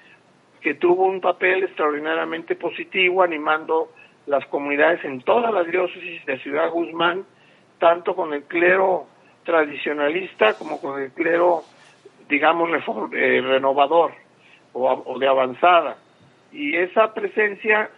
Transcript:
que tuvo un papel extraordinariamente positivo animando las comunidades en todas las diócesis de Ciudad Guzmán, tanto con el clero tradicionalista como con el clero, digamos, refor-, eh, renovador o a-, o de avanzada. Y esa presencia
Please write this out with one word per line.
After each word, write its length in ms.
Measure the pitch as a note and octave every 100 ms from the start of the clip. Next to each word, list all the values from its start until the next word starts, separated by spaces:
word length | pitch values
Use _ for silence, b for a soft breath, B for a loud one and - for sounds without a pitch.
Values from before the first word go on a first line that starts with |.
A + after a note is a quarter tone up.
| b b _ _ _ _
que 140 | D#3+
tuvo 320 | C#3+ F3 F3+ F#3+
un 160 | F#3+
papel 420 | F#3 F3 F#3 F#3+
extraordinariamente 920 | F#3 - D3+ D3 D#3 E3 E3 E3 E3 F3+
positivo 680 | E3+ - E3 G3 F3+ F#3
animando 680 | F3 D#3 D#3 D#3 D#3 D#3+ - B B _ -
las 200 | C#3 -
comunidades 560 | D#3 C#3+ C#3+ D#3 E3+ D3+
en 160 | C3
todas 320 | - A3+ A#3
las 120 | G3+ E3
diócesis 560 | F3+ F3+ F#3+ F3 E3+ C#3+
de 140 | C3
Ciudad 300 | C#3+ D3 E3
Guzmán, 540 | E3+ D#3 E3 E3+ F3+ F#3+ b b b b _
tanto 360 | E3+ E3+ F#3 F#3
con 180 | E3
el 100 | D3
clero 640 | C#3+ E3+ F3 F#3 - E3 C#3 b b b
tradicionalista 1120 | - E3 D3 C3+ - D3 D3 F3 F#3 - G#3+
como 260 | G#3+ D#3 D3+
con 220 | - C#3
el 100 | C3+
clero, 520 | - E3 E3+ F3 E3 - b b b - _ -
digamos, 400 | D3 D3+ E3+ E3+
refor-, 440 | D3 - - -
eh, 280 | B2 C3 B2+
renovador 720 | C3 C3 C3+ C#3 C#3 E3+ D#3 - _ _ b b _
o 180 | B2 C3
a-, 120 | C#3
o 160 | - B2
de 80 | C3+
avanzada. 680 | C3+ B2+ A#2+ F3 F3 C#3+ - _ _ _ _ _
Y 240 | D3+ D3 E3
esa 360 | F3+ A3 A3
presencia 760 | A3+ G3 A3 G#3 G3 A3 G#3+ G#3+